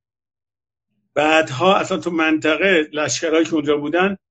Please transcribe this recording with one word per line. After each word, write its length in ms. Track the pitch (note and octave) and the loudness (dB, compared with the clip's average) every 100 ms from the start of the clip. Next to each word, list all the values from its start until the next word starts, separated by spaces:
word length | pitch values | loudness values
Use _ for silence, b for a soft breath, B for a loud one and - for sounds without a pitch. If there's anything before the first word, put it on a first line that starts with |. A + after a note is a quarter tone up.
| _ _ _ _ _ _ _ _ _ _ _ | _ _ _ _ _ _ _ _ _ _ _
بعدها 640 | - D3+ D#3+ D#3 C3 F3+ G3+ | -2 2 2 2 0 2 2
اصلاً 220 | D#3+ F#3 | 0 -4
تو 140 | E3+ | -4
منطقه 760 | E3 D#3+ D#3 D#3 D3+ G3 F3 D3+ | -2 0 0 0 0 2 2 0
لشکرهایی 520 | D3 D3 - E3 D#3+ D#3+ | -4 -4 -4 0 0 0
که 80 | |
اونجا 240 | D#3+ C#3+ D3 | -2 0 -2
بودن، 400 | D3 E3 F#3+ G3 _ | 0 0 0 -2 _